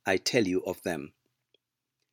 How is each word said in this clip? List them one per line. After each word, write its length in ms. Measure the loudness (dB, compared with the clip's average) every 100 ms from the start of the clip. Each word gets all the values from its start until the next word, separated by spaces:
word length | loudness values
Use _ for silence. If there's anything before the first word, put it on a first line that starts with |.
| 0
I 100 | 0
tell 300 | 2 2 2
you 160 | 0
of 180 | -2 -4
them." 280 | -6 -6 -8 -16 _ _ _ _ _ _ _ _ _